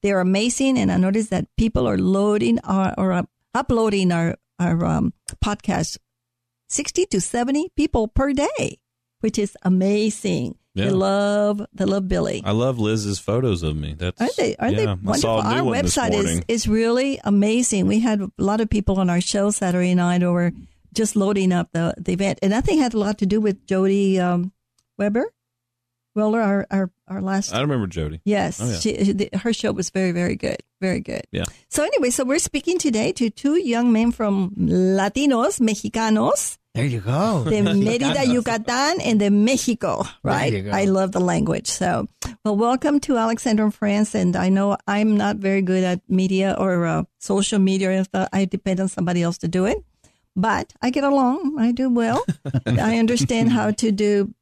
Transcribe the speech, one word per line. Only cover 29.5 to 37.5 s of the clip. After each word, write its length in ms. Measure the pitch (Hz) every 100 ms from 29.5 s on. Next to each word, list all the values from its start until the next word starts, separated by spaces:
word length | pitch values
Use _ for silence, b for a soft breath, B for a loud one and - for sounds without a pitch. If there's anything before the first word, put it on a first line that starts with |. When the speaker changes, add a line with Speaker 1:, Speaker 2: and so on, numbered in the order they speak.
Speaker 1:
show 180 | 226 214
was 180 | 202 185
very, 200 | 190 185
very 240 | 175 175 -
good. 220 | - - - _
Very 180 | 185 180
good. 220 | - - -
Speaker 2:
Yeah. 140 | 90 87 B B
Speaker 1:
So 140 | -
anyway, 260 | 302 571 247
so 120 | 247
we're 160 | 254 294
speaking 380 | - 285 302 359
today 320 | 302 220 226
to 160 | - 226
two 280 | - 277 320
young 320 | 330 233 240
men 200 | 220 233
from 400 | 240 214 196 185 202
Latinos, 1040 | 170 175 185 190 196 233 285 240 277 -
Mexicanos. 960 | 226 208 208 226 220 214 233 - - - _
Speaker 3:
There 120 | - 139
you 140 | 117
go. 420 | 98 139 214 185
Speaker 1:
The 80 | 127